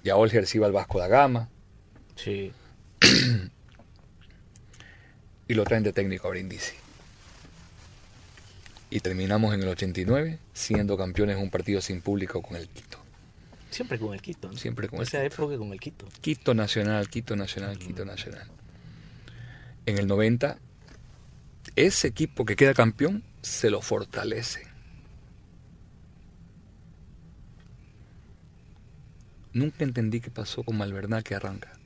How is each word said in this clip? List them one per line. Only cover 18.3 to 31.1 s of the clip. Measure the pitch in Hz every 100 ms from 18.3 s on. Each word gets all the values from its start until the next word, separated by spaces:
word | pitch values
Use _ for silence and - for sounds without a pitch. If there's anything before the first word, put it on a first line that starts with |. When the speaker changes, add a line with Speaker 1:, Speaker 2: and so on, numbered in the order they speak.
| - - - - - - - - - - - - - - - -
Speaker 1:
En | 101
el | 98
noventa, | 98 110 120 143 - - - - - - - - - - - -
ese | - 165 - 151
equipo | - 156 -
que | 113
queda | 104 139
campeón | 127 113 - 147 208 - -
se | - - 113
lo | 101
fortalece. | - 104 101 101 104 110 117 - - - - - - - - - - - - - - - - - - - - - - - - - - - - - - - - - - - - - - - - - - - - - - - - - -
Nunca | 117 147 -
entendí | 147 123 110 117
qué | 117
pasó | - 104 -
con | 120 110
Malvernal | 101 98 101